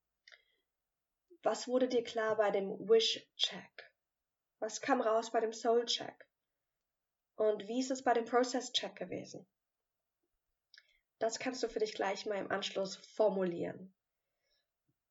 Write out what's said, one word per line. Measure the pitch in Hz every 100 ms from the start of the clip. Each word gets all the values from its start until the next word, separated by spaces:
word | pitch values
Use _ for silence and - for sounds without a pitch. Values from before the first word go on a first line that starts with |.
| _ _ _ - _ _ _ _ _ _ _ _ _ 349
Was | - 220 -
wurde | 254 254
dir | 247
klar | 233 226 220 214
bei | 202
dem | 202 196 - 196
Wish-Check? | 226 220 - - - - 185 - - - _ _ _ _ _ _ -
Was | 214 -
kam | - 262
raus | 220 220 226
bei | 233
dem | 220
Soul-Check? | 226 240 233 233 - - - - _ _ _ _ _ _ _ _ _ _ -
Und | 214 208 202
wie | 240
ist | 262
es | 254
bei | 247
dem | 233
Process-Check | 226 240 254 254 - - 190 -
gewesen? | - - - - - _ _ _ _ _ _ _ _ _ _ _ _ - - _ _ -
Das | 220 -
kannst | 262 254
du | 220
für | 226
dich | 214
gleich | - 196 202 -
mal | 196
im | -
Anschluss | 196 202 - 190 -
formulieren. | - - 214 190 185 170 175 - 185 _ _ _ _ _ _ _ _ _ _ _ _